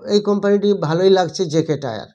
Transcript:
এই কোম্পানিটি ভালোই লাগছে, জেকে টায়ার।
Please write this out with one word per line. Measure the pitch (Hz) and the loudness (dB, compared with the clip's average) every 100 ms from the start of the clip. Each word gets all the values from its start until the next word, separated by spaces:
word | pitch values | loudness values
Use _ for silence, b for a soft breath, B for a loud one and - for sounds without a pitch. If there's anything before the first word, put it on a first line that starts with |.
| - | -2
এই | 208 | 0
কোম্পানিটি | 202 202 202 202 202 | 0 0 2 2 2
ভালোই | 196 156 165 190 | 0 0 2 4
লাগছে, | 185 180 - 180 | 4 2 -2 -2
জেকে | 156 156 147 | -2 -2 -4
টায়ার। | 139 110 - | -6 -10 -14